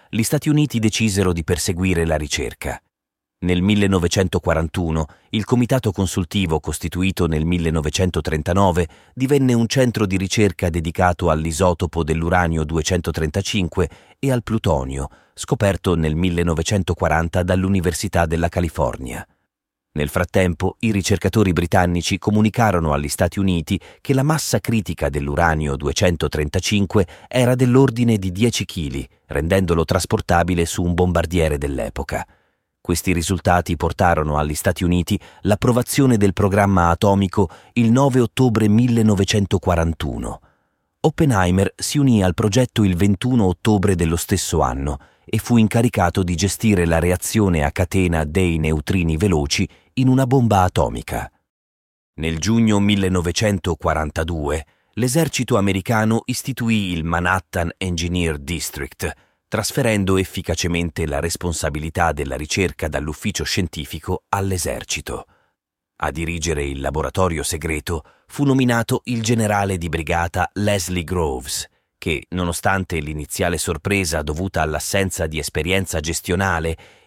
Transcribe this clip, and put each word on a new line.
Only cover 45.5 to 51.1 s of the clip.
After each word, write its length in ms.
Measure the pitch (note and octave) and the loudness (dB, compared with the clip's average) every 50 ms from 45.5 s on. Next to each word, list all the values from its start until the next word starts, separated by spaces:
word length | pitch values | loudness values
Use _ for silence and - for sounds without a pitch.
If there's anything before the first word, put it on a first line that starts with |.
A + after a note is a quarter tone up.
| A#2+ A#2 | 4 4
incaricato 640 | A2 G2+ - A#2 A#2 B2 - - F#2 F2 - - F#2+ | 4 4 4 2 2 2 2 2 0 0 2 0 0
di 100 | F2 F2+ | 0 0
gestire 520 | D#2+ F2+ F#2+ - - - A2 G#2 F2+ F2 | 0 0 -2 -2 0 2 2 4 4 4
la 120 | E2 E2 E2 | 2 2 2
reazione 640 | D#2+ F2 F2+ F2+ - - - A2+ G#2 F#2+ F2 D#2+ D2 | 2 2 0 0 -2 -2 0 2 2 2 2 2 0
a 60 | C#2+ | 0
catena 540 | - - F2+ - - G2 F#2 F2 E2+ D#2+ D#2 | 0 -2 -2 0 0 0 2 2 0 0 -2
dei 340 | D2 D2+ F#2+ F#2 F2 E2 D#2+ | 0 0 0 2 2 2 0
neutrini 580 | D#2 D#2 D#2 D#2 D2+ - F2+ F#2+ F2 D#2+ D#2+ | 0 0 0 0 -2 -2 -2 0 0 0 0
veloci 520 | D#2 F#2+ G#2 F2+ D2+ C#2+ C#2 - - G2 - - _ _ _ _ | 2 2 2 2 2 0 -2 -2 -2 -2 -4 -6 _ _ _ _
in 140 | - C3+ C3 | 0 2 4
una 180 | B2+ C3 C3+ | 4 4 4
bomba 360 | B2 B2+ C#3 A#2+ A2 G#2+ F#2+ F#2 | 2 2 2 4 4 4 4 4
atomica. 680 | F#2 - - D2+ A#1 A1+ A#1+ - - | 4 2 0 0 0 -2 -6 -8 -8